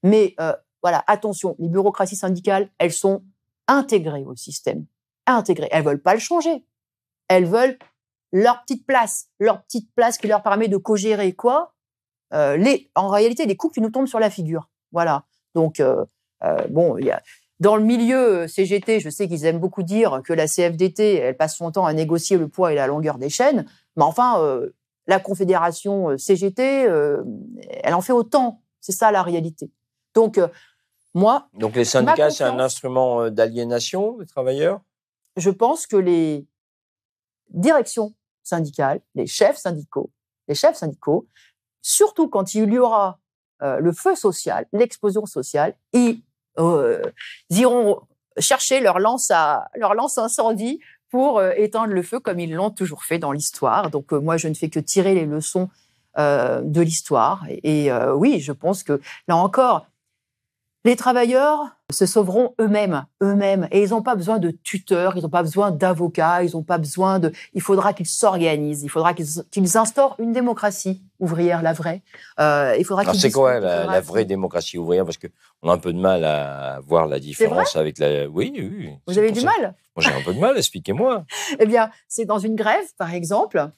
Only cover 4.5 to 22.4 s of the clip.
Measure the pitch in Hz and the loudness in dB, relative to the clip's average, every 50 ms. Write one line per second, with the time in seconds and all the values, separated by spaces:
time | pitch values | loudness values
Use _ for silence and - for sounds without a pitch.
4.5 | 139 - _ 139 113 - 151 - _ _ _ _ _ _ _ - 254 233 202 - | -14 -8 _ -6 -6 -6 -10 -14 _ _ _ _ _ _ _ 2 2 2 2 0
5.5 | 180 151 151 - - 160 147 151 143 143 _ - 190 226 - - 349 339 302 330 | -2 -2 0 -2 0 0 2 2 -2 0 _ 2 2 2 0 -2 -2 0 0 0
6.5 | 330 254 _ _ _ _ _ _ _ _ _ _ _ _ _ _ 185 185 185 165 | -2 -4 _ _ _ _ _ _ _ _ _ _ _ _ _ _ 4 4 4 4
7.5 | 180 226 254 269 - _ - _ _ _ _ _ _ _ _ _ - 185 214 240 | 2 2 2 2 0 _ -16 _ _ _ _ _ _ _ _ _ 0 4 4 4
8.5 | 240 240 - - 269 - _ - 269 254 233 208 - - - _ _ _ 202 220 | 2 2 -4 -8 -8 -8 _ 0 2 2 2 2 -2 -10 -12 _ _ _ 0 0
9.5 | 202 196 _ _ - 240 220 _ _ - 233 233 240 - - 208 214 202 208 214 | 0 0 _ _ -8 -8 -8 _ _ 2 2 2 2 -2 -2 0 0 0 2 0
10.5 | 202 202 220 220 196 196 185 - 214 208 190 220 214 202 208 185 180 - - 240 | 0 0 0 0 0 -2 0 0 -2 0 2 0 0 0 0 -2 -2 0 0 2
11.5 | 247 294 349 349 _ _ _ _ _ _ _ _ _ _ _ _ - 151 151 139 | 2 2 -2 -4 _ _ _ _ _ _ _ _ _ _ _ _ -2 0 0 2
12.5 | 143 156 190 262 277 - - _ _ - 190 196 196 208 214 233 247 233 330 226 | 2 2 2 2 2 0 -2 _ _ -2 0 2 2 2 2 2 2 0 -2 -2
13.5 | 196 190 - 320 - - 220 220 220 254 269 262 - 226 220 208 202 - 170 156 | -2 -2 -4 -6 -2 -2 -4 -2 0 -2 -4 -2 0 0 0 0 0 -2 -6 -6
14.5 | 165 160 151 _ _ _ _ _ - 170 170 165 147 143 - _ _ _ _ _ | -6 -6 -8 _ _ _ _ _ -4 -2 0 0 0 -2 -4 _ _ _ _ _
15.5 | _ 170 160 160 156 - 143 127 131 - - - _ _ _ _ _ _ - - | _ 0 0 0 2 2 2 2 2 0 -2 -6 _ _ _ _ _ _ -4 -2
16.5 | 78 78 - - - 151 175 170 120 - 135 - - - _ - - _ _ _ | -2 -2 -2 -2 0 2 2 2 0 0 -2 -2 -2 -4 _ -12 -20 _ _ _
17.5 | _ _ 165 202 214 214 214 220 240 233 233 226 262 262 254 240 196 175 170 160 | _ _ 2 4 4 4 4 2 2 2 2 2 2 4 4 4 2 2 -2 -6
18.5 | - - 190 185 196 208 - - 226 214 165 156 - - 208 180 170 160 143 165 | -2 -2 0 0 0 -2 0 0 0 0 0 -4 -6 -6 -6 -4 -4 -2 0 0
19.5 | 165 170 165 185 180 - 185 165 196 220 226 202 139 131 - - 170 160 156 151 | 0 0 -4 -6 -4 -6 -6 -2 0 2 2 2 2 -2 -4 -2 0 0 0 0
20.5 | - - 175 170 170 156 180 185 - - 214 214 202 165 127 127 131 131 156 156 | 0 0 0 0 2 0 -2 -2 0 2 2 2 2 2 0 -2 0 0 -2 -2
21.5 | - - 175 170 160 196 185 165 151 156 160 156 170 170 165 - 196 180 | -2 -6 -8 -6 -2 0 0 0 0 0 -2 0 -2 -2 0 0 0 0